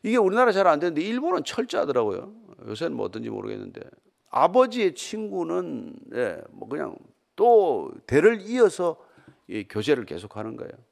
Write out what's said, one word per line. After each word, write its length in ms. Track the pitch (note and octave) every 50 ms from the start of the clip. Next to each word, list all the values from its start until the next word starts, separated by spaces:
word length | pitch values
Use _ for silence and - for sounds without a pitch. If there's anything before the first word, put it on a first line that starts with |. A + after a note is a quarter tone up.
이게 160 | - A3 A3+
우리나라 340 | B3 G#3 F#3 G3 A#3+ B3+ A#3+
잘 140 | F#3+ F#3+ G3
안 140 | F3+ D#3 D3
되는데 220 | E3+ F3 D#3+ D3
일본은 420 | E3+ G#3 A#3 B3+ C#4+ F4 F4+ F4 -
철저하더라고요. 880 | - - - C4 - - - - - B2+ B2 A2+ G#2 F#2+ F#2 - - G#3+ - _ - - - -
요새는 280 | A2 G#2+ G#2+ E3 E3 C#3
뭐 80 | A#2 G#2
어떤지 240 | G2+ G2 A2 A#2 A2+
모르겠는데, 520 | G#2+ G#2 G2+ G#2 G#2+ G#2 - - F2+ - - - _ _ _ _ _ _ _ _ -
아버지의 600 | B2+ C#3+ E3+ F#3 B3+ B3+ A#3+ A3 B3 G#3+ F3+ -
친구는, 1000 | - - - - A3 A3 G#3 G3 F#3 E3+ E3 E3+ F#3 F#3 D#3+ C#3+ A#2 E2+ D#2 - - - - -
예, 280 | A#2+ B2 G2+ E2 - - -
뭐 180 | - G2+ G#2
그냥 300 | G#2+ C3+ - - - - - - _ _ _ _ _ _
또 540 | - G3+ A#3+ A#3 G#3+ G3 E3 B2+ G2 D2 - - - _
대를 360 | - B2 C#3+ E3 A3 A#3 G#3
이어서 560 | F#3 G#3 A#3+ B3+ A#3 F#3+ - - F3+ E3+ D#3+ _ _ _ _ _ _ - _ _ _
이 160 | - F#2+ G#2+ G2
교제를 420 | _ - G#2+ A2 C#3 D3 B2 G#2+
계속하는 520 | F2+ D2 F2 G2 G2+ - G#2 G#2+ A2 A#2
거예요. 140 | A2+ A2+ - - - A#2+ _